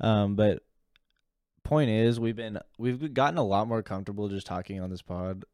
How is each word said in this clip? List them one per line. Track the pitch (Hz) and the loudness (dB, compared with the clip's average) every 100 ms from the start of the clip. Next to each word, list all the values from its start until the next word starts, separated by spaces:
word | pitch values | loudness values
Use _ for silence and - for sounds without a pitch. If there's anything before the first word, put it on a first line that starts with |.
Um, | 110 107 101 101 | 2 2 2 4
but | 104 - - _ _ _ _ _ _ _ _ _ | 4 2 -4 _ _ _ _ _ _ _ _ _
point | - 151 131 | 0 2 4
is, | 110 117 117 | 4 4 2
we've | 113 113 | -2 -4
been, | 113 104 - - | -8 -10 -12 -6
we've | 120 127 156 127 | -4 -4 -2 2
gotten | 143 170 | 2 2
a | |
lot | 107 98 110 | 2 2 2
more | 113 | -2
comfortable | - 95 95 101 101 | -4 -8 -8 -6 -6
just | 98 - | -6 -6
talking | 90 92 98 | -8 -8 -8
on | 92 | -8
this | 90 | -8
pod | - 90 92 95 - | -8 -6 -6 -8 -12